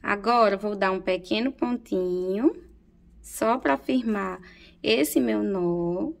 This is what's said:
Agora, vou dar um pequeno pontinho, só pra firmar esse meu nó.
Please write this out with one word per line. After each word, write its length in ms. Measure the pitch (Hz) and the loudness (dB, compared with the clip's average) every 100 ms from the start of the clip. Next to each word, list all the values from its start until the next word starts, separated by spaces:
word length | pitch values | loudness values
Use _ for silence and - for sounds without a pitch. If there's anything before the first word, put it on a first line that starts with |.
Agora, 540 | 202 202 208 240 220 196 | -2 -2 2 4 4 2
vou 180 | 208 | -4
dar 160 | 202 190 | -2 0
um 100 | 190 | 0
pequeno 520 | 185 185 185 214 247 | -2 -2 0 -2 -2
pontinho, 1000 | 269 247 240 - 190 180 180 185 196 277 480 - - _ _ - - | -2 -4 -4 -4 -2 0 -2 -2 2 0 0 -16 -20 _ _ -20 -20
só 360 | - - 220 247 | -18 -4 0 0
pra 200 | 285 269 | 2 0
firmar 640 | - 254 226 208 190 185 185 - - _ | 0 -2 0 -2 -4 -8 -14 -20 -20 _
esse 380 | - 226 294 - | 0 2 2 2
meu 220 | 247 214 | 0 0
nó. 680 | 208 190 175 175 170 175 247 320 | 0 0 0 0 -2 -2 -4 -8